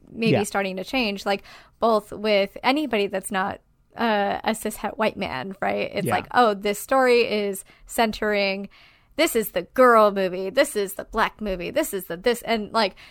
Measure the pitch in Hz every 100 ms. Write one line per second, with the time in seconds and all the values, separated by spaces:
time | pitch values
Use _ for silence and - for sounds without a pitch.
0 | - - 226 208 208 202 196 185 185 269
1 | 220 196 - 202 - - - _ 226 214
2 | 214 190 214 202 196 - - 285 294 214
3 | 202 196 - 190 196 - _ _ _ -
4 | 226 208 202 - - 220 214 - 208 -
5 | 220 - 190 131 190 190 202 208 208 -
6 | 196 180 - - 233 202 208 202 - 269
7 | 254 240 - 208 202 196 - _ - -
8 | 226 - 214 202 196 196 196 - - _
9 | _ - 320 226 208 - 165 - 254 226
10 | 208 196 185 180 190 262 302 214 196 -
11 | - 220 262 - 214 180 175 285 320 190
12 | - 175 247 233 - 226 202 226 196 -
13 | -